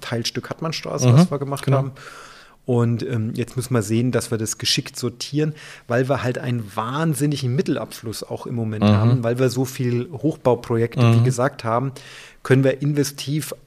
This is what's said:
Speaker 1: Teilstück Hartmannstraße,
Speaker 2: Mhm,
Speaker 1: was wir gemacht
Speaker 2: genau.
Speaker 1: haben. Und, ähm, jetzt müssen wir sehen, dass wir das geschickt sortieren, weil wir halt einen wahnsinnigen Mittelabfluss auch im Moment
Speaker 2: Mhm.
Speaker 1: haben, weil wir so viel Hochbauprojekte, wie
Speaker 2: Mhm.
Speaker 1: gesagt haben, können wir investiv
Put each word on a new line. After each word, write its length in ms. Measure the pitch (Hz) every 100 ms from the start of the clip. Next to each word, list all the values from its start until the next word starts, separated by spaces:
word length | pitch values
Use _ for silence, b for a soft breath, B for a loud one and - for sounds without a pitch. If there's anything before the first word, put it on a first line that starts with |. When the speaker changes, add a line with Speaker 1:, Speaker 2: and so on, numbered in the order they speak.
Speaker 1:
Teilstück 500 | - 120 117 127 -
Hartmannstraße, 560 | - 160 - - 151 127
Speaker 2:
Mhm, 60 |
Speaker 1:
was 180 | 131 180
wir 80 | 139
gemacht 260 | 139 139 -
Speaker 2:
genau. 120 | 135
Speaker 1:
haben. 140 | 135 - B B B B B B -
Und, 340 | 120 117 117
ähm, 300 | - 120 110
jetzt 220 | 123 113 127
müssen 180 | -
wir 80 | 123
sehen, 300 | 101 113 127
dass 180 | 117 -
wir 80 | 113
das 200 | 110 -
geschickt 420 | 117 - - -
sortieren, 540 | 120 - - 147 156 151 B B -
weil 220 | 117 131
wir 120 | 127
halt 160 | 117 123
einen 320 | 135 120 101 107
wahnsinnigen 800 | 113 143 165 131 147 139 127 135
Mittelabfluss 680 | - 123 110 - 113 104
auch 220 | - 117 -
im 100 | 120
Moment 280 | 110 107
Speaker 2:
Mhm. 60 | 104
Speaker 1:
haben, 340 | 104 117 127
weil 160 | 117 123
wir 80 | 131
so 160 | 127
viel 460 | 131 - 123 120 123
Hochbauprojekte, 880 | 120 151 156 127 120 - 113 117 135 117
wie 60 | 117
Speaker 2:
Mhm. 40 |
Speaker 1:
gesagt 400 | 123 123 139 -
haben, 300 | 113 117 135 131 B B B B
können 220 | - 131 131
wir 160 | -
investiv 720 | 143 147 143 - 135 151 - -